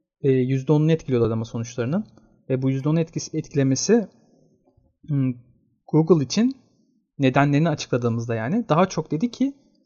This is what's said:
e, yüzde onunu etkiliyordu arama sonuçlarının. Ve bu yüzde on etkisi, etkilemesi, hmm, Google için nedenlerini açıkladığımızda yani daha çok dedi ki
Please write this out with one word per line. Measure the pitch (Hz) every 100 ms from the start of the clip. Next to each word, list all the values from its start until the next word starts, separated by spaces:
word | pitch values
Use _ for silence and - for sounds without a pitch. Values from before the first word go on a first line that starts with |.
| _ _
e, | 139
yüzde | 131 127 135 131
onunu | 151 156
etkiliyordu | 160 - 120 113
arama | 113 117
sonuçlarının. | 117 117 - 117 185 - _ _ _ -
Ve | 131
bu | 135
yüzde | 135 151
on | 160
etkisi, | 160 151 - 156
etkilemesi, | - 143 135 135 - 233 185 _ _ _ _ _ _ _ _ _ -
hmm, | 139 127 123 _ _ _ _ -
Google | 156 160 170
için | 135 202 247 - _ _ _ _ _ -
nedenlerini | 131 139 143 143 165
açıkladığımızda | 151 - 127 120 117 117 113
yani | 117 220 -
daha | 156 185
çok | - -
dedi | 180 240
ki | - 269 - _ _